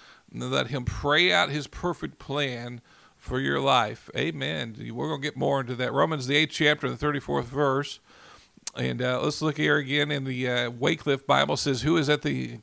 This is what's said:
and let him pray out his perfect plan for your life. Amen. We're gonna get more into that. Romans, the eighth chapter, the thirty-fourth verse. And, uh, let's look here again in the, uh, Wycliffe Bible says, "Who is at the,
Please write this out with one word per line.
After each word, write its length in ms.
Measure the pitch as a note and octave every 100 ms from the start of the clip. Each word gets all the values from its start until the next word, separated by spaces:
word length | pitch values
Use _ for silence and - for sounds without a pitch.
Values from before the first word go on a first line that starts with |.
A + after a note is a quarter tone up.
| - - _
and 180 | A#2 B2
let 180 | C3+ B2
him 180 | C3+ B2
pray 480 | - C#3+ D#3 F3+
out 160 | F3 C#3+
his 180 | D3 -
perfect 520 | - F3 - E3 -
plan 600 | - C#3+ C3+ A#2+ A#2+ A#2+ - - - _
for 240 | - C3
your 180 | C#3 C#3
life. 500 | C#3 B2+ G#2+ A2+ - -
Amen. 640 | D3+ D#3 C3+ D#3 A#2 G#2+ A2+
We're 160 | A#2 D3
gonna 120 | C#3+
get 140 | C#3+ C3
more 240 | C#3 C#3
into 160 | B2 B2
that. 160 | B2
Romans, 360 | C3+ D#3+ D3+ B2
the 100 | D3
eighth 160 | D#3
chapter, 360 | - D3+ D3 B2+
the 60 | B2
thirty-fourth 520 | D3 C#3 - C#3+ A#2+
verse. 520 | C#3 C#3+ C3+ C#3+ - _ - - - - _ - -
And, 280 | B2+ A#2+
uh, 180 | B2+ B2+
let's 200 | D3 -
look 160 | D#3 C#3+
here 200 | D3+ D3
again 320 | C3 D3 D3
in 140 | C#3+
the, 260 | C3+ B2+ B2+
uh, 200 | B2 A#2+
Wycliffe 560 | A#2+ D3 E3 D3+ C3+ -
Bible 300 | C3+ C#3 D3
says, 260 | C#3+ B2+
"Who 120 | C#3+ E3+
is 120 | C#3
at 140 | D3
the, 340 | D3 C3 B2 A#2